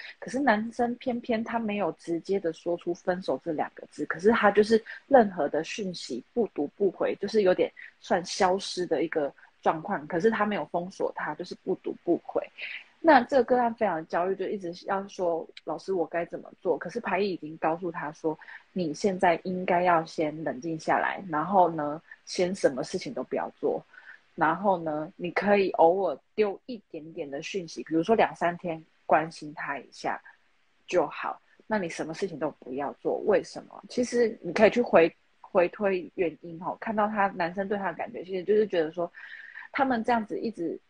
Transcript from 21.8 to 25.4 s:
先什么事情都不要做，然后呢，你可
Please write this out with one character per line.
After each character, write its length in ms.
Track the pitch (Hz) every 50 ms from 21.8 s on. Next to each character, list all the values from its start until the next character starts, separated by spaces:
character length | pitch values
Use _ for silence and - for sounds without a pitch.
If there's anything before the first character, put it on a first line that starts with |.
| 147 147 147 160 - _ - - _
先 300 | - - - 180 180 196
什 180 | - - 160 135
么 100 | 127 147
事 140 | - -
情 160 | 180 - 147 117
都 100 | 127 127
不 120 | - -
要 160 | 117 82 110 - _
做， 240 | 147 127 - - - _ - - - - - - _ _ _
然 200 | 180 156 156 165
后 220 | 180 202 208 190
呢， 340 | 170 165 156 151 151 156 180 -
你 160 | - 180 170
可 260 | - -